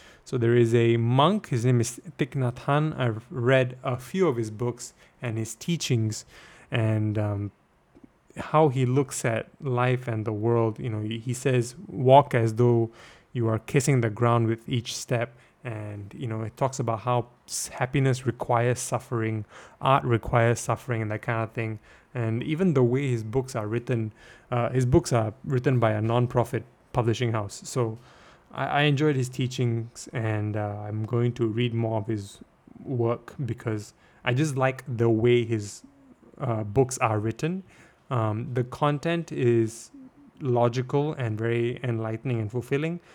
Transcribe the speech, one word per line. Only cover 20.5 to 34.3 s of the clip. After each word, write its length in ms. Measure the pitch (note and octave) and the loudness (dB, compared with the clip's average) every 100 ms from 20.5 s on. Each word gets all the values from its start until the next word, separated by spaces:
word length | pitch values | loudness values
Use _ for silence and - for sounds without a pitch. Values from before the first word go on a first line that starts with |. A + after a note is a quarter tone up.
| A#2 | 2
suffering, 440 | - A2 - A2+ | -2 -6 -4 -4
and 80 | G#2+ | -4
that 100 | G#2+ | -6
kind 220 | - A2+ | -4 -4
of 80 | A2 | -4
thing. 260 | - A2+ A2 - - _ | -4 -6 -8 -14 -20 _
And 280 | B2+ A2+ A2+ | -6 -2 -2
even 320 | - D#3 F#3+ | -2 0 2
the 80 | C3+ | 4
way 260 | A#2+ B2+ C#3+ | 4 2 0
his 140 | A#2 | -2
books 320 | G#2+ B2+ B2+ | -2 -4 -4
are 140 | A#2+ G#2 | -6 -4
written, 440 | A#2 A#2+ A#2+ A2 - - - - | -4 -2 -2 -2 -8 -20 -20 -4
uh, 200 | A#2+ A#2+ | -2 0
his 140 | C3 | 2
books 280 | B2 E3 - | 4 4 4
are 200 | A#2+ G#2+ - | 0 0 -4
written 340 | - C3 C#3 B2+ | -4 -2 2 2
by 140 | A2+ | 2
a 80 | G#2+ | 2
non-profit 640 | A2 A#2 B2 B2 A2+ A#2 - _ _ | 0 2 2 0 0 -4 -8 _ _
publishing 380 | - A#2 A2 A#2+ | 0 0 0 0
house. 320 | A2+ G2+ - | -2 -6 -10
So 320 | - C3+ A2+ A2 - - - - _ | -8 -4 -4 -4 -16 -20 -20 -20 _
I, 140 | - C3+ | -8 -2
I 160 | C#3+ | 2
enjoyed 320 | D3+ C#3 D3+ | 2 2 2
his 140 | C3+ B2+ | 0 -4
teachings, 800 | - B2+ C3 B2 A#2 A2+ - - | -4 -6 -2 -2 -2 -6 -14 -10
and, 440 | C#3 A2 G#2+ G#2+ G#2+ | -6 -2 -2 -2 -4
uh, 220 | G#2 G#2 | -4 -6
I'm 200 | G#2 G#2+ | -8 -6
going 280 | G#2+ A#2+ A#2+ | -2 0 0
to 120 | A#2+ A2+ | 0 -2
read 280 | A2 B2 | 0 -2
more 240 | A2+ A2+ A2+ | 0 -2 -2
of 100 | G#2+ | -2
his 320 | G#2+ G2 - - _ - - | -6 -6 -16 -20 _ -20 -18
work 500 | - B2+ A#2 A#2+ - - B2+ | -6 -2 0 -2 -6 -8 -6
because 480 | - A#2 G#2+ G2+ - _ _ | -6 -4 -6 -8 -20 _ _
I 100 | B2 | -2